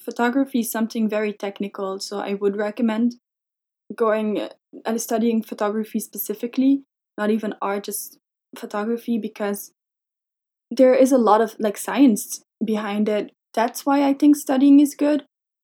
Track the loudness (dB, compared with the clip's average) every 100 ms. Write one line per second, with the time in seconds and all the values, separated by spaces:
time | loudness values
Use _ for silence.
0 | -12 -2 0 0 -2 -2 -2 -4 -4 -2
1 | -2 -2 -4 -4 -8 -6 -10 -6 -8 -8
2 | -8 -8 -6 -2 -2 -2 -4 -2 -2 0
3 | -2 -2 _ _ _ _ _ _ -12 -2
4 | 0 0 0 -4 -6 -12 _ -12 -6 -6
5 | -2 -2 0 0 -4 -4 -4 -4 -4 -6
6 | -8 -12 -10 -8 -6 0 2 2 -2 _
7 | _ -6 -2 -2 -2 -6 -6 -6 -6 -10
8 | -12 _ _ _ _ -16 -10 -6 -4 -4
9 | -4 -4 -4 -6 -6 -6 -10 _ _ _
10 | _ _ _ _ _ _ -6 4 6 6
11 | 6 4 4 4 2 -2 -6 -4 -4 4
12 | 4 4 -2 -14 _ -10 -4 -4 -4 -2
13 | -2 -2 -4 _ _ -2 -2 -2 0 2
14 | 2 2 2 2 0 4 8 8 6 2
15 | 0 0 -4 _ _ _